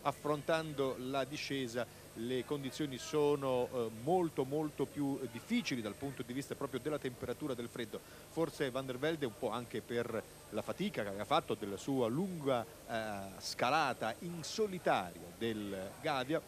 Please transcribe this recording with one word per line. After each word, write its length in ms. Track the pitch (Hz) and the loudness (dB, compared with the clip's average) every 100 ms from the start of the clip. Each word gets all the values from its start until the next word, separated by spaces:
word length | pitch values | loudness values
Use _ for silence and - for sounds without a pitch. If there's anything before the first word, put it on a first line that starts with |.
affrontando 920 | 147 131 147 147 139 165 160 143 135 120 | 0 0 0 0 4 2 2 0 0 0
la 240 | 127 139 | -2 0
discesa, 600 | 131 147 - 139 127 120 117 - - - | -2 -4 -2 -2 0 -2 -4 -6 -14 -6
le 280 | 117 127 117 | -2 0 0
condizioni 520 | 147 135 - 151 127 | -2 -2 -2 -2 -2
sono, 680 | - 151 147 147 139 127 123 | 0 4 6 4 4 2 2
eh, 180 | 131 113 110 | 0 -2 -2
molto, 400 | 123 185 170 - | 2 4 4 2
molto 420 | 131 147 156 - 135 | 0 2 0 0 -2
più 340 | - 143 139 131 | 2 0 0 -2
difficili 500 | 113 - 240 196 135 | -6 0 0 2 0
dal 120 | 107 | -2
punto 280 | 98 139 135 | -4 -6 -4
di 120 | 127 | -4
vista 200 | 123 135 | -4 -4
proprio 260 | - 139 131 | -4 -2 -2
della 200 | 135 147 | 0 0
temperatura, 540 | 135 123 120 120 151 | -2 -4 -4 -2 -2
del 160 | 120 120 | -2 -2
freddo. 300 | - 110 101 - - - | -4 -4 -4 -8 -16 -8
Forse 380 | - 160 - 139 | 0 0 2 0
Van 160 | 123 135 | 0 -2
der 120 | 123 | 0
Velde, 280 | 147 165 139 | 2 2 0
un 120 | 107 | 0
po' 120 | 120 | 0
anche 320 | 110 123 117 | 0 -2 -4
per 400 | - 120 117 113 - - - | 0 0 2 0 -4 -12 -6
la 120 | 107 | -4
fatica 400 | 104 110 202 160 | -2 0 0 2
che 80 | 101 | -2
aveva 160 | 98 104 | -2 4
fatto 300 | 151 - 107 | 4 4 -2
della 220 | 101 98 | -2 -4
sua 300 | - 135 117 | 0 4 4
lunga, 560 | 131 196 175 139 127 | 4 0 0 2 2
eh, 320 | 110 - - 120 110 101 98 90 | 0 -10 -4 -2 -2 -4 -6 -8
scalata 760 | - - 123 151 139 117 110 113 | -8 2 4 4 4 2 -2 -2
in 240 | 175 170 | -6 -6
solitario 880 | 151 - 214 185 - 135 90 85 85 - | -6 0 0 2 4 4 4 -6 -12 -4
del 380 | 113 107 101 98 92 - | -2 0 -2 -4 -6 -4
Gavia 400 | 156 139 127 160 | 0 0 2 0